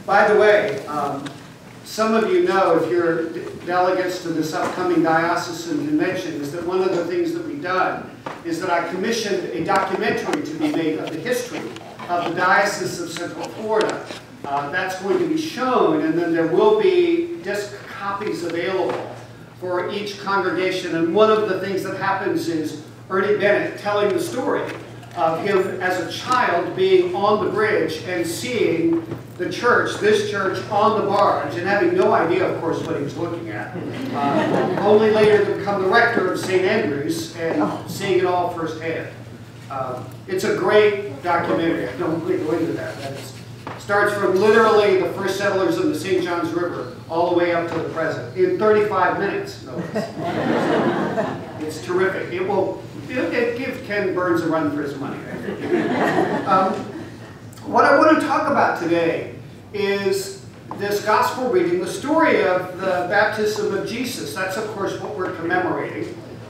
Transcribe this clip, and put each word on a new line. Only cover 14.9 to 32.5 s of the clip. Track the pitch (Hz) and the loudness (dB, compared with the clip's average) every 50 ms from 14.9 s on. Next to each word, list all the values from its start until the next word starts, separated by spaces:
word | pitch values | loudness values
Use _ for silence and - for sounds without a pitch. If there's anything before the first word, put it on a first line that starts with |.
| 185 185 | -4 -4
going | 185 196 180 - | -2 0 0 2
to | 170 156 | 2 0
be | 156 151 | 0 -2
shown, | - - - 226 254 254 247 - - 165 156 156 | -2 -4 -4 -2 0 2 4 4 4 4 4 2
and | 151 160 156 170 | 2 0 0 0
then | 170 165 | 0 0
there | 165 170 165 - | 2 2 2 2
will | - 202 - 214 - 440 | 2 4 4 6 6 6
be | - - 359 359 349 - 330 - - - - - | 6 4 6 4 4 4 2 0 0 -2 -6 -8
disc | - 196 202 202 208 - 202 202 - - | -6 -6 -4 -4 -6 -8 -10 -14 -14 -14
copies | - - 202 196 196 196 208 180 160 165 170 | -12 -8 -6 -6 -4 -4 -4 -4 -4 -4 -4
available | 165 165 170 175 190 190 180 170 170 160 - - - - - - - - - - - - - | -4 -4 -2 -2 -2 0 0 0 0 -2 -4 -6 -8 -12 -14 -16 -18 -18 -20 -20 -20 -14 -10
for | 180 180 180 180 - - | -6 -4 -2 -2 -2 -2
each | 202 202 202 - - - | -4 -4 -6 -6 -8 -6
congregation. | - 196 196 180 180 175 160 180 185 180 - 185 170 165 160 | -4 -2 0 0 0 0 0 0 0 0 0 -2 -4 -2 0
And | 165 165 175 185 | 0 0 2 4
one | 208 214 214 | 6 6 6
of | 214 214 208 180 | 6 4 2 0
the | 185 180 | 0 -2
things | 190 196 185 160 | -2 -2 -4 -4
that | - 190 190 190 | -4 -4 -6 -2
happens | 190 190 190 - 196 175 165 156 - 165 | -2 0 0 0 0 -2 -2 -2 -2 -2
is | 165 156 151 147 151 - - - - - - - | -2 -2 -2 -4 -6 -8 -12 -14 -18 -18 -8 -4
Ernie | 185 190 196 208 208 | -2 0 2 2 2
Bennett | - 196 - 339 - - - - - | 4 4 4 4 2 0 -2 -6 -6
telling | - 208 208 202 202 190 | -4 -2 0 2 2 2
the | 180 165 | 2 0
story | - - - 254 294 - - - - - - - - - - - - - - | -2 -2 -4 -2 -2 0 -2 -2 -2 -4 -8 -10 -12 -16 -16 -16 -16 -10 -4
of | 175 170 160 160 165 - | 0 0 0 0 0 0
him | 202 202 185 185 - - - | 2 2 2 2 0 -2 -2
as | 185 180 180 175 | -2 -2 -2 -2
a | 170 - | -4 -6
child | - - - - 254 - 214 180 170 175 - - - | -6 -6 -2 2 2 4 4 2 2 0 0 -2 0
being | 185 190 190 185 175 175 175 180 | 0 4 6 6 6 6 4 0
on | 196 202 208 208 - - | 0 2 2 2 2 2
the | - | 0
bridge | - 208 214 214 175 165 160 156 - - - | 0 0 2 2 2 2 0 0 -2 -6 -6
and | 180 180 170 165 | -4 -4 -2 -2
seeing | 165 - - - 247 240 208 180 165 165 160 165 165 165 165 - - - - - - - | -4 -4 -6 -4 -2 0 2 2 2 2 2 2 2 2 0 -2 -4 -8 -12 -12 -12 -8
the | - 175 165 | -6 -6 -6
church, | - - 233 240 208 - - - - - | -4 0 4 4 4 4 2 0 -2 0
this | 190 214 214 202 - - | 4 4 4 4 2 0
church, | 202 202 196 185 170 - - - | -2 -2 -2 -2 -2 -4 -4 -2
on | 214 202 214 220 214 - | 2 4 4 4 4 2
the | - | 2
barge, | - 196 202 202 - - - - - - | 2 2 4 4 4 4 2 -2 -4 -4
and | 175 180 | -2 0
having | 190 202 202 180 - 180 | 0 2 2 2 4 4
no | 185 190 214 | 4 4 4
idea, | 220 - 170 165 185 - - | 4 4 4 2 2 2 2
of | - | 0